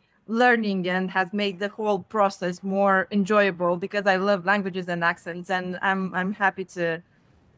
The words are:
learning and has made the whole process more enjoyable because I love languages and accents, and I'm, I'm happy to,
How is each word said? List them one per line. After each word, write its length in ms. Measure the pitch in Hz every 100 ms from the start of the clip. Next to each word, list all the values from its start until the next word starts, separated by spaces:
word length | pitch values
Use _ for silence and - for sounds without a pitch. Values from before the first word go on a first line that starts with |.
| _ _ -
learning 640 | 226 247 233 208 190 180
and 200 | 185 185
has 200 | 190 180
made 260 | 208 202 175
the 100 | 202
whole 300 | 214 214 196
process 640 | - 214 196 - 180 180
more 440 | 196 196 196 190 -
enjoyable 680 | 208 190 214 196 175 175 180
because 280 | 196 208 202
I 80 | 185
love 260 | 202 202 180
languages 440 | 208 190 185 175
and 140 | 170
accents, 460 | 170 175 175 175 175
and 280 | 185 185 180
I'm, 320 | 196 190 185 180
I'm 180 | 185
happy 320 | 208 190 190 180
to, 360 | 180 170 165 _ _ _ _ _